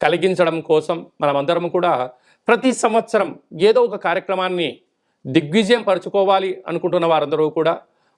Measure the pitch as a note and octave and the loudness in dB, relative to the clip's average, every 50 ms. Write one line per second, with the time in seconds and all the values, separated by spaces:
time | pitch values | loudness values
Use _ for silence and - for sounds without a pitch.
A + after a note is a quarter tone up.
0 | - D3+ F3 E3 F3 F#3+ F3+ F3+ E3+ E3 E3 D#3+ D#3 - D#3 D#3 D3+ - E3+ E3 | 0 0 0 2 0 0 2 2 0 0 0 -2 -2 0 0 0 0 -2 -6 -6
1 | - - _ - D3 C#3+ C#3+ C#3 C#3+ E3+ E3+ E3+ F3 E3 F3 F3+ F3+ F3 D3+ B2 | -8 -14 _ -4 -2 0 0 0 0 0 -2 -2 -2 -2 -2 -2 0 0 0 -2
2 | B2+ B2+ - _ _ _ _ _ _ - A#3 - C4 C4 A#3 - - A3+ A3 A3+ | -2 -6 -10 _ _ _ _ _ _ 2 2 2 2 0 0 2 0 0 0 0
3 | - - - G3+ F#3 D3+ - - _ _ - D#3 F#3+ G#3+ A3+ B3+ A#3 G3+ G3+ F#3 | 0 0 0 0 0 -2 -6 -12 _ _ -2 2 2 4 4 4 2 2 -2 -4
4 | - E3+ F3 F#3+ F#3 - F#3+ F#3 F#3 F#3 F3+ F3 D#3+ - - - _ _ _ _ | -4 -2 -2 -2 -2 -4 -4 -2 -2 -2 -2 -2 -4 -4 -6 -10 _ _ _ _
5 | _ _ _ _ - C3+ C3 E3 D3 C#3+ E3 A3+ G3+ F#3+ A#3+ A3+ A3 G#3 F#3 F3+ | _ _ _ _ -12 -2 -2 -2 0 2 0 0 2 2 2 2 2 0 -2 -2
6 | - F#3 - G3+ F#3+ G3 G3 F#3+ F#3+ F#3 - - - D#3+ E3+ E3 F3+ E3+ F3 F3 | -2 -2 0 0 2 2 2 2 0 -4 -6 -8 -8 -8 -6 -4 -2 -2 0 0
7 | E3 E3 D#3+ D3 D3 C#3+ D#3 D3+ D#3 D3+ D#3 E3 D3+ E3 E3+ - - _ _ _ | 2 2 2 0 0 0 0 0 0 0 0 0 0 0 -2 -2 -8 _ _ _
8 | _ _ _ | _ _ _